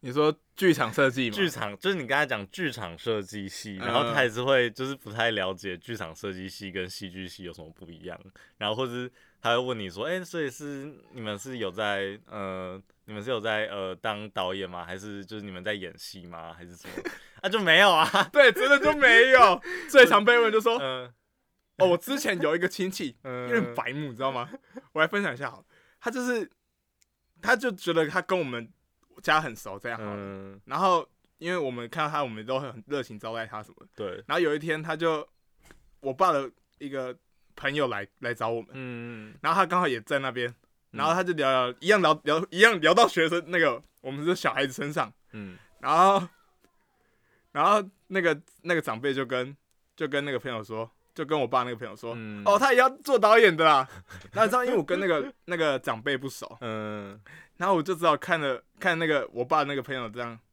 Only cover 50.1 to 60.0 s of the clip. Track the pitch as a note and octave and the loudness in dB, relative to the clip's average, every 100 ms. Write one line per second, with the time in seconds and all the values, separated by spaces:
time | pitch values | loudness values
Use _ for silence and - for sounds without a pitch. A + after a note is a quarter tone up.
50.1 | C#3+ C#3+ B2+ C3 A#2 G#2 A2 A2+ _ _ | -4 -4 -6 -6 -10 -8 -10 -10 _ _
51.1 | - C#3+ D3+ B2 B2+ B2 A#2 A#2 G#2+ A#2 | -12 -2 -2 2 0 0 -6 -12 -12 -10
52.1 | A#2 A2 G#2 - G3+ C4+ B3 C4 C4+ - | -10 -10 -4 2 4 4 4 4 0 0
53.1 | B3+ G#3 A3+ G#3+ D#3+ D#3+ C#3+ C3 - - | 4 8 8 8 6 6 6 4 -8 -20
54.1 | - - G3 A3 B3 B3 A#3 D3 F3+ G3 | -20 -10 0 2 2 2 0 0 -2 0
55.1 | D#3 C#3 - - F3 D#3 C3+ - A#2 B2+ | 0 -2 -10 -8 -2 0 0 -2 -4 -2
56.1 | C3+ C3+ - - - A#2+ A2 G#2+ G#2+ G2+ | -4 -4 -12 -16 -12 -8 -8 -8 -10 -12
57.1 | G#2 - - - _ F3+ F#3 D#3 F3 E3+ | -18 -20 -20 -20 _ 0 0 0 0 2
58.1 | D3 - E3 C#3+ B2+ _ _ F#3 E3 D#3+ | 0 0 -2 -2 -4 _ _ -2 0 0
59.1 | D3 B2 A#2 B2+ D#3 C#3+ C#3 C3 C3+ | 0 -2 -6 0 0 0 -4 -6 -8